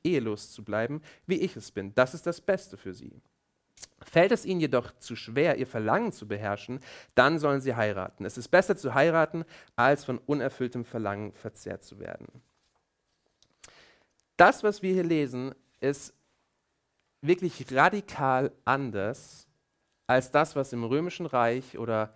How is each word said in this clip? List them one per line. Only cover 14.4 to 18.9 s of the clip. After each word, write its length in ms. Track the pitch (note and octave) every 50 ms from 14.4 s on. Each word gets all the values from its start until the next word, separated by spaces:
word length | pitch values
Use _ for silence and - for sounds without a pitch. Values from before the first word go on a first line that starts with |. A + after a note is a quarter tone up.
| - - - - -
was 180 | G#3 G3+ - F#3
wir 100 | F#3 F#3
hier 120 | F#3 F3
lesen, 500 | E3 E3 D#3 C#3+ B2 B2 B2 C3 C3+ - - _ _ _ _
ist 340 | - C#3 C#3+ C#3 - - - _ _ _ _ _ _ _ _ _ _ _ _ _ _ _ _ _ _ _ _ _ -
wirklich 500 | D3+ F3+ F3+ F#3 E3+ - - B2+ - C3
radikal 800 | C3 D3+ F#3 G#3 G3+ G3 - - - C#3+ C3+ C3 B2+ C#3 - - _ _
anders 840 | A#2+ C3 C#3 C#3 A#2+